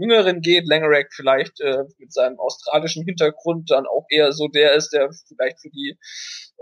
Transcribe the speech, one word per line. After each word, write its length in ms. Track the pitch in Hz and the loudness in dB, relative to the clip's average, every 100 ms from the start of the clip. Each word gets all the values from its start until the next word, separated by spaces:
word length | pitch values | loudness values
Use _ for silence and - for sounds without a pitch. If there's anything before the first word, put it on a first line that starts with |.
Jüngeren 400 | 208 226 185 175 | 2 2 2 0
geht. 260 | 165 175 170 | 0 0 2
Langerack 440 | 151 156 147 139 | 0 2 2 0
vielleicht, 460 | - 135 135 147 - | -4 0 2 0 -4
äh, 240 | 147 131 135 _ | -2 -2 -4 _
mit 140 | 127 | -10
seinem 280 | - 127 131 | -2 -2 -2
australischen 640 | 131 - - 151 165 160 | -8 -6 -2 -2 -2 -6
Hintergrund 680 | 165 170 156 151 175 165 165 | -6 0 0 0 -4 -4 0
dann 160 | 139 135 | 0 0
auch 200 | 127 160 | -4 -2
eher 220 | 151 147 | 2 2
so 160 | 151 147 | 2 -2
der 240 | 147 147 | 2 4
ist, 160 | 147 160 | 4 2
der 160 | 147 139 160 _ | -2 -2 -4 _
vielleicht 320 | - 131 - | -4 -4 -6
für 100 | 156 | -20
die, 260 | 147 143 - - - - - - - | -12 -12 -12 -18 -18 -16 -16 -20 -4